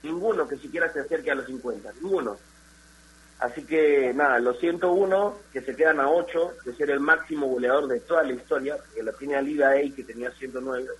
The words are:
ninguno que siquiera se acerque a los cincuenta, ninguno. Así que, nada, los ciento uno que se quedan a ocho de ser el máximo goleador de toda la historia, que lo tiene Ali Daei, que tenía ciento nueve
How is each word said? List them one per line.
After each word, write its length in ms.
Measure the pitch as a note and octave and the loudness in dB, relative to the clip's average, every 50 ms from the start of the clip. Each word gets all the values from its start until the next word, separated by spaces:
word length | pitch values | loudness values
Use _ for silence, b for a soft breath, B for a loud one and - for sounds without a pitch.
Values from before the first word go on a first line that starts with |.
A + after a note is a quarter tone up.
ninguno 460 | - D3+ D#3+ F3+ F#3+ A3+ G#3 F3+ D3+ | -6 -6 -6 -2 0 0 2 0 0
que 80 | C#3 C#3+ | -2 -4
siquiera 340 | B2 - C3+ - E3+ E3+ D#3+ - | -10 -10 -8 -2 -2 -2 -2 -2
se 80 | D3 | -4
acerque 280 | - - E3 D#3 C3+ D3+ | -4 -2 -2 -2 0 -2
a 60 | C#3+ | -2
los 100 | C3+ B2+ | -2 -4
cincuenta, 460 | B2 C3 B2 A#2+ B2 A2 G#2 G2+ A2 G2+ - | -8 -10 -8 -6 -6 -8 -6 -10 -14 -14 -10
ninguno. 360 | D#3 F#3+ G3 F3+ C3+ A2 G2+ - - - - - - - - - - - - - - - - - - - - - | -2 0 0 0 0 -2 -6 -8 -14 -20 -20 -20 -20 -20 -20 -20 -20 -20 -20 -20 -20 -20 -20 -20 -20 -20 -6 -4
Así 280 | - B2 - D#3 C#3 | -4 -4 -4 -6 -6
que, 460 | - D#3 D#3+ D#3 D3+ C#3+ C#3 C3 B2+ B2 | -2 2 4 4 6 6 4 4 2 2
nada, 240 | C#3 D3 C#3 B2+ A#2+ | 2 2 4 4 4
los 180 | A#2+ B2 B2 - | 2 2 0 0
ciento 320 | - E3+ E3+ E3+ F3+ F3+ | 0 -2 0 0 2 2
uno 460 | F3 F#3+ G3 F#3+ F#3+ G3 G3+ G3+ G3+ - - - - | 4 4 4 2 2 2 2 0 -2 -8 -18 -12 -12
que 80 | C3+ | -8
se 140 | A#2+ C3+ B2 | -8 -8 0
quedan 240 | A#2+ D#3 D#3+ D3+ D3 | 4 4 4 4 4
a 100 | C3+ C#3 | 4 4
ocho 440 | D#3+ F3 E3+ - - E3 E3+ F3+ - - - | 4 2 2 0 0 -2 -2 -2 -4 -10 -12
de 80 | B2+ A#2+ | -12 -4
ser 160 | - D3+ C#3+ | -4 -2 0
el 100 | C#3 C#3 | 0 0
máximo 460 | C#3 D#3 E3 D#3+ - - D#3+ D3 C#3+ | 4 2 2 2 2 -6 -4 -2 -2
goleador 420 | C3 B2+ B2 B2 B2 C3 C#3+ D3 | -2 0 0 2 2 2 2 2
de 120 | C3 B2+ A#2 | 0 -4 -4
toda 240 | - - E3+ E3 D3 | -2 0 0 2 2
la 100 | C3+ B2+ | 0 -2
historia, 440 | B2 - - D#3 C#3 C3 C#3 D3 C#3 - - - | -8 -4 -4 -4 -2 -2 -4 -6 -8 -10 -12 -10
que 80 | A2 A2 | -8 -6
lo 100 | A2 G#2+ | -6 -8
tiene 220 | - C#3 C#3 C#3+ | -8 -6 -2 -2
Ali 200 | C#3 C#3 C#3+ D3+ | -2 -2 -2 2
Daei, 360 | D3 C#3+ C3+ C#3 C#3 D3 C#3 | 4 4 6 6 4 2 0
que 120 | C3+ - A#2+ | -4 -10 -14
tenía 280 | - A2+ A#2 A#2+ B2+ | -12 -10 -8 -8 -8
ciento 280 | B2 - C3+ C3 B2 B2+ | -8 -10 -14 -10 -10 -8
nueve 300 | B2+ C3+ B2+ B2 C3 B2+ A#2+ - | -6 -4 -6 -6 -6 -8 -10 -14